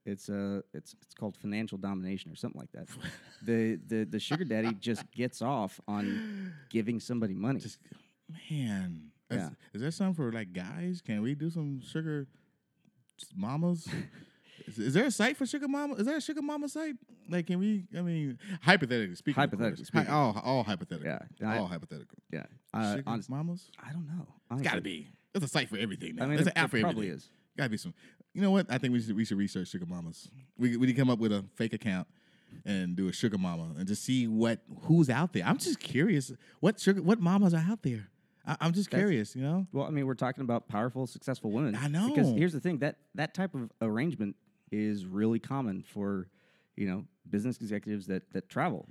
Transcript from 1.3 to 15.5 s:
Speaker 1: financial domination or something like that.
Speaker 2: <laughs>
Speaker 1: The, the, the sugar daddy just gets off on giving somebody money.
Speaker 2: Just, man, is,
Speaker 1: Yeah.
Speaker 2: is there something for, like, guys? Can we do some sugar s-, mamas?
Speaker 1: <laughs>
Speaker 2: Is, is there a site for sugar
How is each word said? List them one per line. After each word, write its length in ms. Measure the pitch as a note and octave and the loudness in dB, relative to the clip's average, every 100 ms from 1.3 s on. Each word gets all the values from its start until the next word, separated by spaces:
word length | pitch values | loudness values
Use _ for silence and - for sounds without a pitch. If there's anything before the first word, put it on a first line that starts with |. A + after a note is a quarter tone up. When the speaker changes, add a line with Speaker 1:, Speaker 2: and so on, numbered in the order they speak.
| - | -6
Speaker 1:
financial 400 | G#2 G#2 A2 G2 | -6 -4 -4 -4
domination 540 | G2 G2 F#2 F#2+ E2 | -4 -4 -4 -6 -8
or 40 | D#2+ | -10
something 240 | - - | -10 -10
like 120 | - | -14
that. 140 | - - | -14 -14
Speaker 2:
<laughs> 40 | - E3+ - - - | -12 -12 -14 -18 -8
Speaker 1:
The, 380 | G#2 A2+ A2+ F#2+ - | 0 2 2 0 -2
the, 160 | A2 G#2 | -2 -2
the 140 | G#2 | -4
sugar 240 | - D3+ | -2 -2
daddy 300 | E3+ A2 A2+ | 0 0 0
just 360 | G#2 A2 A2 - | -2 -2 -4 -6
gets 300 | - B2 - | -4 -4 -2
off 380 | A#2 C#3 G#2 - - | -2 0 -2 -6 -6
on 680 | G#2 G2+ G2 A3 G3+ F#3+ D#3 C#3 | -2 -2 -2 -6 -8 -8 -10 -4
giving 300 | A#2 G#2+ A#2 | -2 0 -2
somebody 340 | - A#2+ A2 F#2+ | -2 -2 -2 0
money. 240 | A2 C3+ | -2 -2
Speaker 2:
Just, 160 | - - _ - _ _ - D#3+ - | -4 -14 _ -20 _ _ -18 -14 -6
man, 640 | D3+ A#2+ G2 F#2 D#2+ D2+ _ - | -2 0 0 -2 -6 -12 _ -6
is, 80 | - | -4
Speaker 1:
Yeah. 120 | E2 C2 - | -4 -8 -12
Speaker 2:
is 80 | G2+ | -6
there 100 | C#3 | -4
something 240 | E3 F#3+ E3 | 0 0 0
for, 160 | B2 | 0
like, 220 | A2+ G2 | -2 -4
guys? 480 | F#2 F#2 D#3 F3+ F3 | -8 -8 -6 -4 -4
Can 200 | - G#2+ | -4 -2
we 140 | A2+ C#3+ | 0 -2
do 140 | D#3+ | -2
some 320 | E3+ D3 C3+ | -2 -2 -4
sugar 460 | A2+ D#3 D#3+ D3 C3+ _ _ _ _ _ _ _ _ - | -6 -6 -4 -4 -6 _ _ _ _ _ _ _ _ -20
s-, 100 | - F#2 | -14 -6
mamas? 520 | G2+ C#3+ E3+ F3 F3+ | -4 0 0 0 -2
Speaker 1:
<laughs> 40 | D#3+ - - - _ _ - - | -6 -6 -12 -20 _ _ -18 -10
Speaker 2:
Is, 100 | A2 | -4
is 160 | A2 | 2
there 120 | D3 C4+ | 4 4
a 40 | |
site 240 | G#3+ A3+ D4 | 4 2 2
for 100 | |
sugar 200 | C4 | -2